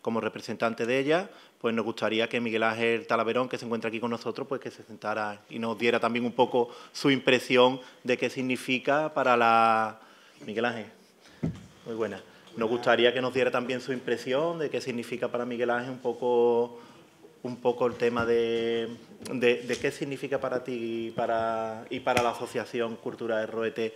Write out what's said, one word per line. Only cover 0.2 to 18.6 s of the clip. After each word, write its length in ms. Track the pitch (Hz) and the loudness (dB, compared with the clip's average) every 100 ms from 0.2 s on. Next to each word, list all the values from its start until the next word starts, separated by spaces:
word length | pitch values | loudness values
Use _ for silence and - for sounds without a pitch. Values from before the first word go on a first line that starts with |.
representante 640 | 110 107 107 104 117 113 117 | -2 -6 -8 -2 -2 -2 0
de 120 | 135 | 0
ella, 300 | 139 165 196 - - _ | 2 0 0 -12 -20 _
pues 140 | 117 | -2
nos 100 | 113 | 0
gustaría 420 | 110 110 107 110 113 | -2 -2 0 0 0
que 140 | 123 | -2
Miguel 220 | 117 110 | -2 0
Ángel 440 | 113 113 117 113 - | 0 2 0 0 0
Talaverón, 400 | 117 113 117 127 | 0 2 0 -2
que 120 | 123 | -4
se 80 | 117 | -6
encuentra 220 | 117 113 | -4 -4
aquí 120 | 110 | -4
con 100 | 117 | -4
nosotros, 380 | 117 120 110 135 | -4 -6 -6 -6
pues 140 | 127 | -6
que 80 | 123 | -8
se 120 | - | -14
sentara 600 | 110 104 107 107 107 101 - | -18 -10 -6 -4 -4 -8 -10
y 80 | 120 | -6
nos 200 | 113 104 | -4 0
diera 220 | 120 117 | 2 4
también 240 | 113 120 | 2 0
un 80 | 120 | 0
poco 380 | 117 120 127 117 - - | 2 2 2 0 -4 -16
su 200 | - 147 | -2 2
impresión 680 | 131 139 123 - 127 127 131 - - | 2 4 2 4 6 6 4 -6 -8
de 140 | 123 120 | -2 0
qué 140 | 123 | 0
significa 840 | 135 127 123 - 127 143 143 156 | -2 -2 -2 -2 -2 2 2 0
para 240 | 151 127 120 | 0 4 6
la... 640 | 117 113 113 110 110 - - - - - 113 | 6 8 6 4 2 -4 -16 -20 -20 -16 -8
Miguel 180 | 107 | -2
Ángel, 220 | 120 117 104 - _ _ - - - - - - | -2 -4 -10 -18 _ _ -20 -8 -6 -6 -14 -16
muy 120 | - 113 | -8 -4
buena. 260 | 107 95 - - - 113 | -4 -4 -14 -20 -14 -4
Nos 140 | 113 | -2
gustaría 420 | 120 127 117 120 | 2 4 6 6
que 80 | 127 | 4
nos 140 | 127 | 0
diera 160 | 131 123 | 2 2
también 320 | 127 120 127 | 2 -2 -4
su 100 | 123 | -4
impresión 680 | 123 123 113 127 131 170 170 | -6 -2 -4 0 0 0 -2
de 120 | 143 | -4
qué 100 | 123 | -4
significa 480 | 131 120 113 127 120 | -4 -6 -6 -6 -4
para 160 | 120 | -4
Miguel 240 | 123 120 123 | -4 -2 0
Ángel 220 | 120 127 | 0 -4
un 80 | 123 | -6
poco, 840 | 123 117 123 120 120 117 120 - - - - _ - - | -4 -2 2 4 6 4 2 -4 -20 -20 -20 _ -20 -12
un 140 | 123 117 | -10 -2
poco 300 | 127 120 123 | -2 0 0
el 100 | 107 | 0
tema 280 | 120 120 | 0 2
de, 640 | 117 117 117 117 | 2 2 2 0